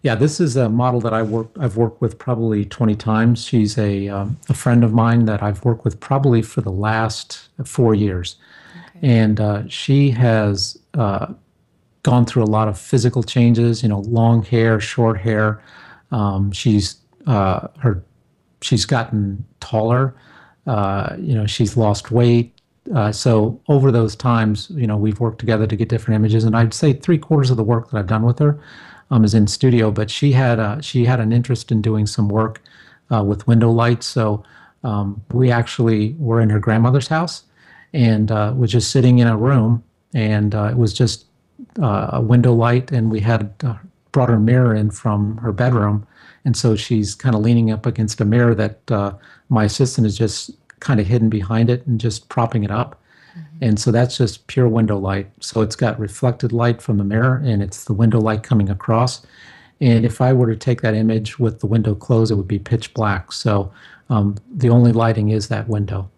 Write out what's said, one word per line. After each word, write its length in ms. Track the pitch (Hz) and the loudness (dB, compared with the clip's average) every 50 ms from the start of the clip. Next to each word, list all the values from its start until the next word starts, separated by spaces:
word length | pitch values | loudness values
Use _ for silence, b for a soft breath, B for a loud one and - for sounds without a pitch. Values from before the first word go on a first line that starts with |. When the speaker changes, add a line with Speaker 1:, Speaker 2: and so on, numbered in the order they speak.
Speaker 1:
Yeah, 140 | - 135 113 | 0 0 0
this 240 | 104 131 151 151 - | 2 0 0 0 0
is 160 | 180 143 117 | -2 0 2
a 120 | 135 123 110 | 0 0 0
model 320 | 110 117 123 127 123 123 | 0 0 0 0 0 0
that 120 | 110 117 110 | -2 -2 -2
I 80 | 110 | -2
work, 240 | 113 107 107 113 113 - _ 202 | -2 -2 -4 -6 -6 -8 _ -6
I've 160 | 151 120 95 | -4 -4 0
worked 240 | 110 120 110 - _ | 0 -2 -2 0 _
with 180 | 123 113 - - | -4 -4 -4 -6
probably 460 | - - 123 113 117 113 107 104 101 | -6 -6 -4 -2 -2 -2 -2 -2 -4
twenty 320 | 98 - - - 110 107 | -6 -4 -2 0 0 0
times. 480 | 110 - 113 107 107 113 117 120 117 - | -2 -2 -2 0 2 4 2 2 0 -2
She's 340 | - - 120 107 104 107 - | -2 0 0 0 0 0 -2
a, 300 | 107 101 101 98 98 98 | -2 -2 -2 -4 -4 -6
um, 280 | 101 98 101 104 - - - - | -6 -6 -6 -6 -8 -10 -4 -6
a 60 | 131 | -6
friend 280 | - - 127 120 120 | -2 0 2 4 4
of 100 | 117 113 | 4 4
mine 340 | 107 117 113 117 117 120 117 | 2 2 2 4 4 2 2
that 180 | 110 107 101 104 | 2 0 -2 -2
I've 200 | 104 101 - - | -4 -4 -2 -2
worked 200 | 123 113 113 - | -2 -2 0 -4
with 160 | 110 - - | -6 -6 -6
probably 420 | - - 139 139 139 139 120 113 | -6 -2 -2 0 2 2 2 2
for 180 | 110 113 - - | 0 -2 -6 -6
the 120 | - 98 | -6 -4
last 680 | 92 95 104 107 110 110 113 113 110 - - _ - - - _ _ - 131 | -6 -4 -4 -2 -2 -2 -2 -4 -6 -8 -12 _ -18 -18 -18 _ _ -14 -14
four 300 | - - - 123 113 110 | -8 -2 0 2 2 2
years. 400 | 101 107 101 92 90 90 - - B B B B B B B B 170 B B B | 2 0 -2 -2 -4 -8 -8 -12 B B B B B B B B -20 B B B
Speaker 2:
Okay. 120 | 175 170 135 117 113 | -2 2 4 4 4
Speaker 1:
And, 200 | 110 107 107 104 | 4 2 2 0
uh, 280 | 107 104 104 101 104 92 | 0 -2 -2 -4 -6 -10
she 420 | - - - - 135 139 143 139 | -12 -10 -2 0 2 4 4 2
has, 680 | 123 117 123 117 113 110 107 104 101 92 - - - - _ _ - | 2 2 2 2 2 2 0 0 -2 -2 -6 -8 -10 -16 _ _ -4
uh, 380 | 156 117 101 98 98 - - - - _ _ _ _ _ _ _ _ _ _ _ _ | -2 -2 -2 -2 -4 -6 -8 -12 -20 _ _ _ _ _ _ _ _ _ _ _ _
gone 240 | _ - 123 123 117 | _ 2 2 2 2
through 160 | - - 127 | 2 2 0
a 80 | 113 107 | 0 2
lot 160 | 107 107 110 | 2 0 0
of 100 | 107 98 | -2 -4
physical 460 | - - - - 127 110 123 - 127 | -8 -6 -2 0 2 2 2 0 0
changes, 600 | 110 - - 127 120 120 120 113 120 117 117 113 - | -4 -2 0 2 4 4 4 4 2 0 0 0 -2
you 40 | 110 | -2
know, 120 | 104 98 | -2 -2
long 420 | 98 110 117 113 117 117 117 117 | -4 -2 0 2 4 4 4 2
hair, 380 | 98 - 120 117 113 113 113 107 | 0 0 0 2 2 2 2 0
short 400 | 104 - - - 117 113 110 92 | -2 -4 -2 0 0 0 0 0
hair. 420 | 92 113 110 107 107 107 104 104 B B B B B B B B B _ | -2 -2 0 0 0 0 -2 -4 B B B B B B B B B _
Um, 400 | - 113 104 101 98 95 101 98 | -4 -2 -2 -2 0 -2 -2 -2
she's, 460 | 98 - - 127 107 104 95 92 - _ _ _ _ _ - 156 | -4 -2 0 2 2 2 0 -2 -8 _ _ _ _ _ -4 -2
uh, 400 | 120 101 98 95 90 - - - _ - | 0 2 2 0 0 -2 -6 -10 _ -2
her, 240 | - 120 101 87 - _ _ _ _ _ _ _ _ _ _ _ | -2 -2 -2 -2 -8 _ _ _ _ _ _ _ _ _ _ _
she's 240 | - - 131 107 - | -4 -2 0 0 0
gotten 600 | - 143 120 113 - - 107 101 101 98 98 - _ _ _ | 0 -2 -2 -2 -2 -2 -2 -2 -2 -6 -8 -12 _ _ _
taller. 540 | - - - 110 110 113 120 123 135 131 127 b b b b b b b b b _ | -12 -4 -2 -2 0 0 0 0 0 -2 -4 b b b b b b b b b _
Uh, 480 | - 123 104 101 98 98 98 - - - 185 | -4 -4 -2 -2 -2 -2 -4 -6 -6 -8 -8
you 160 | 185 160 127 | -4 -4 -2
know, 120 | 110 104 | -2 -2
she's 300 | 107 - - 117 101 - | -4 -2 -2 -2 0 0
lost 340 | 117 110 104 101 - - - | 0 0 0 0 -2 -4 -2
weight. 420 | 113 123 120 120 117 120 120 - _ _ _ _ _ _ _ - 214 | 0 2 4 4 4 2 0 -2 _ _ _ _ _ _ _ -4 -2
Uh, 180 | 131 104 104 | -2 -2 -2
so 480 | 104 - - 131 113 110 107 107 117 - _ - | -4 -2 0 2 2 2 2 0 -4 -8 _ 0
over 240 | 147 139 131 135 | 2 4 4 4
those 240 | 120 120 113 107 107 | 4 2 0 0 -4
times, 540 | - - 123 120 113 110 107 104 104 - - | -4 -2 0 0 2 2 0 -2 -4 -6 -10
you 160 | 180 151 120 107 | -6 -4 -2 -2
know, 80 | 107 | 0
we've 240 | 104 101 107 104 - | 0 0 -2 -2 -2
worked 180 | 120 113 104 - | -4 -4 -4 -4
together 280 | 120 120 113 107 110 107 | -2 -2 0 0 0 -2
to 80 | 110 | 0
get 120 | 95 113 - | -2 -2 -2
different 280 | 120 110 - - 110 | -2 -4 0 0 0
images. 260 | 107 107 107 110 113 110 | 2 2 2 2 2 2
And 120 | 113 107 | 2 2
I'd 180 | 117 117 113 - | 2 2 2 0
say 180 | - - 151 | 0 0 0
three 260 | 131 139 - - 175 156 | 0 0 0 0 0 0
quarters 320 | - _ 160 147 135 127 | 0 _ 0 2 2 2
of 60 | 127 | 2
the 80 | 113 110 | 0 2
work 260 | 104 120 117 117 _ | 0 0 -2 -2 _
that 80 | - 107 | -4 -4
I've 80 | 98 | -2
done 160 | 92 110 110 | -2 0 0
with 160 | 110 120 120 - | 2 0 2 2
her, 180 | 151 147 147 147 B B B B B B B B B B | 2 0 0 -2 B B B B B B B B B B
um, 140 | 135 117 110 | 2 4 4
is 100 | 104 107 | 4 4
in 120 | 113 104 101 | 2 2 2
studio. 420 | - - - 131 120 120 110 107 | 0 0 2 2 4 4 2 0
But 200 | 104 110 107 110 | 0 -2 -4 -6
she 220 | - - - 143 | -4 -2 0 2
had 260 | 131 131 135 123 120 113 | 2 4 2 2 2 0
a, 200 | 110 104 104 151 | 0 -4 -4 -6
she 240 | 143 - - 131 120 | -10 -4 -2 0 2
had 140 | 120 127 120 | 2 2 0
an 120 | 113 110 | 0 0
interest 380 | 117 120 120 - 127 - - - | 0 0 0 0 -4 -6 -2 -2
in 100 | 120 110 | -2 0
doing 240 | 104 113 107 107 104 | 0 0 0 0 -2
some 220 | 104 - - 107 101 | -2 -2 -2 -2 0
work, 340 | 101 110 110 110 113 - b b b b b b b b b _ | 0 0 -2 -2 -4 -12 b b b b b b b b b _
uh, 100 | 131 110 101 | -2 0 0
with 220 | 101 101 98 - - | 0 -2 -2 0 2
window 220 | 117 113 117 117 | 4 4 4 4
lights. 360 | 113 117 117 117 120 113 - | 4 2 2 2 0 -2 -4
So, 380 | - - 127 113 110 104 107 B B B B B B B B - | -6 -4 -2 -2 -2 -2 -4 B B B B B B B B -8
um, 380 | 123 104 104 101 98 101 107 - _ | -4 -4 -2 -4 -4 -6 -10 -10 _
we 180 | 120 123 127 127 | 0 0 2 2
actually 640 | 120 117 113 - - - 120 113 113 107 107 107 139 165 | 2 0 0 -4 -2 0 0 2 2 2 0 -2 -4 -4
were 220 | 151 117 113 117 | -2 0 0 2
in 80 | 113 107 | 2 2
her 100 | 104 107 | 2 0
grandmother's 480 | 98 117 107 113 117 120 123 139 123 - | 0 0 2 2 2 2 2 0 0 0
house 340 | 160 160 170 170 - - _ b b b b b b b b b | -2 -2 -2 -4 -8 -14 _ b b b b b b b b b
and, 380 | - 151 120 113 110 107 107 107 | -2 2 2 2 4 2 2 0
uh, 240 | 113 107 104 104 123 | 0 0 -2 -2 0
was 140 | 131 123 107 | 0 0 2
just 200 | 101 120 113 - | 2 0 0 2
sitting 260 | - 139 120 123 123 123 | 0 2 4 6 6 6
in 80 | 120 | 4
a 100 | 117 113 | 4 2
room, 460 | 104 110 127 139 127 110 113 117 113 - _ _ _ _ _ - | 2 2 2 2 2 2 2 0 0 -2 _ _ _ _ _ -4
and, 400 | 127 110 107 107 104 104 104 107 | -2 0 0 0 0 0 0 0
uh, 140 | 107 104 107 | 0 -2 0
it 60 | 120 | 0
was 180 | 123 117 107 98 | 0 0 0 2
just, 320 | - 131 110 - - _ _ _ _ _ _ _ - 262 _ _ 226 | 0 0 0 0 -6 _ _ _ _ _ _ _ -20 -20 _ _ -4
uh, 300 | 160 117 101 101 104 - | -2 0 0 -2 -2 -4
a 80 | - 127 | -2 -4
window 320 | 117 107 120 120 117 127 | 0 4 4 4 4 4
light, 400 | 117 117 117 120 120 123 123 - | 2 4 2 2 0 0 -2 -2
and 180 | 139 120 113 113 | -2 -2 0 0
we 100 | 110 110 | -2 0
had, 320 | 98 117 117 110 104 101 - _ - | 0 0 0 0 -2 -6 -8 _ -6
uh, 100 | 127 107 - - - _ _ _ _ | -6 -6 -8 -14 -20 _ _ _ _
brought 160 | - 143 127 117 | 0 0 2 2
her 100 | 117 107 | 2 2
mirror 340 | 104 113 123 127 127 120 | 4 4 4 4 4 2
in 180 | 110 107 107 104 | 2 0 0 -2
from 460 | - - - 117 104 101 104 104 110 110 | -4 -4 -4 -2 -2 -2 -2 -4 -4 -6
her 140 | 117 117 | -6 -6
bedroom. 540 | 101 92 123 127 123 113 104 104 104 107 107 B B B B B B B B | -4 -2 -2 0 0 0 0 0 -2 -4 -6 B B B B B B B B
And 120 | 139 113 | -2 -2
so 180 | - - 120 110 | 0 2 0 0
she's 400 | 104 - - 123 110 104 95 - | 0 -2 -2 -2 -2 -2 -2 -6
kinda 240 | _ - 131 113 107 | _ -2 0 0 2
leaning 320 | 104 117 120 117 113 110 | 2 2 2 4 2 0
up 160 | 110 110 - | -2 -2 -4
against 340 | 123 113 - 110 104 - - | -4 -2 -2 -4 -4 -2 -2
a 40 | 110 | 0
mirror 300 | 104 110 120 120 120 113 | 2 2 4 4 2 2
that, 260 | 101 107 104 104 _ _ - | 2 -2 -4 -6 _ _ -4
uh, 220 | 117 101 101 101 95 95 B B B B B B | -2 -2 -2 -4 -6 -10 B B B B B B
my 160 | 127 110 107 | 0 0 0
assistant 420 | 110 113 - 139 127 - - 113 | 0 0 0 -2 -2 0 0 0
is 100 | 107 104 | 0 0
just 340 | - 113 107 - - - - - _ _ _ - _ | -2 -2 -4 -4 -8 -12 -14 -20 _ _ _ -20 _
kinda 220 | - - 139 107 | -4 -2 0 0
hidden 260 | 101 90 120 120 110 110 | 0 0 0 2 2 0
behind 420 | 110 107 92 92 113 110 117 117 | 0 -2 -4 -2 0 0 2 2
it 160 | 120 123 - | 0 -2 -2
and 140 | 139 120 110 | -4 -4 -2
just 280 | 117 117 - - _ _ | -2 -4 -6 -6 _ _
propping 360 | - 123 117 117 - 113 104 | -2 -2 -2 0 -2 -4 -4
it 60 | 101 | -2
up. 300 | 101 113 123 - - B B B B B B B B | -4 -4 -6 -6 -10 B B B B B B B B
Speaker 2:
Mm-hmm. 220 | 170 160 B B 160 143 | -20 -20 B B -4 0
Speaker 1:
And 160 | 113 107 104 | 0 0 0
so 100 | - 131 | 0 0
that's 260 | 107 117 123 123 - - | 2 2 0 0 0 -2
just 280 | 131 104 - - _ | -2 -2 -2 -8 _
pure 220 | - - 135 127 120 | -6 -2 0 2 2
window 300 | 110 117 113 101 104 98 | 2 2 0 0 -2 -2
light. 320 | 98 95 98 98 98 - _ _ | -2 -4 -4 -4 -6 -10 _ _
So 200 | - - - 110 | -16 -6 -2 -2
it's 140 | 107 117 - | -2 -2 -2
got 220 | - 139 113 104 - | -2 -2 -2 -2 -4
reflected 540 | 107 98 - - - 123 120 - - 113 | -8 -8 -6 -2 -2 -2 -2 -2 -6 -4
light 300 | 110 117 117 120 117 - | -2 0 0 0 -2 -2
from 160 | - - 113 101 | -2 -2 -2 -2
the 60 | 101 | 0
mirror, 360 | 101 101 110 120 131 127 127 147 | 0 0 0 2 0 0 0 -2
and 180 | 127 110 101 | -2 -2 -2
it's 220 | 101 92 - - - | -2 -4 -8 -14 -6
the 80 | - 107 | -6 0
window 260 | 98 117 113 107 117 | 2 2 2 2 2
light 220 | 107 110 110 107 | 0 0 -2 -4
coming 260 | 107 - 123 107 101 95 | -2 0 0 0 0 0
across. 540 | 101 92 - - 113 - 131 127 - - B B B B B B B B B B B _ | -4 -6 -2 -2 0 0 0 0 -4 -8 B B B B B B B B B B B _
And 240 | 147 123 117 113 113 | 2 2 4 4 2
if 160 | 120 113 - | 0 0 0
I 120 | 131 127 | 2 2
were 140 | 131 127 123 113 | 4 4 2 0
to 80 | 113 | 0
take 240 | 107 - 131 120 110 | -2 -2 -4 -2 0
that 120 | - 113 107 | 0 -2 0
image 440 | 107 110 110 110 110 107 104 - - | 0 0 0 0 0 -4 -6 -4 -2
with 220 | 123 110 107 - | -2 -2 -2 -4
the 60 | - | -4
window 280 | 101 110 117 107 110 101 | 0 0 0 0 0 -4
closed, 360 | 98 - - 123 113 113 107 | -4 -2 0 2 2 2 2
it 60 | 113 | 0
would 100 | 101 92 92 | -2 -2 -2
be 100 | 107 98 | -4 -6
pitch 360 | - - 120 110 - - _ | -2 -2 -4 -4 -4 -6 _
black. 380 | - 110 104 98 92 - _ | -4 -2 -2 -2 -4 -6 _
So, 400 | - - - 117 104 101 98 92 B B B B B B B _ | -14 -4 -2 0 0 0 -2 -4 B B B B B B B _
um, 260 | 117 107 101 101 101 104 - - | 0 0 0 0 -2 -6 -12 -12
the 180 | 254 170 - 120 | -6 -2 2 4
only 220 | 117 120 120 120 | 6 6 6 4
lighting 380 | 110 117 113 113 110 107 104 107 | 4 2 0 0 0 0 0 0
is 180 | 110 107 104 - | 0 -2 -2 -4
that 200 | 113 107 107 113 | -6 -6 -4 -4
window. 420 | 107 104 101 92 92 95 95 95 _ | -2 -4 -2 -4 -4 -8 -8 -10 _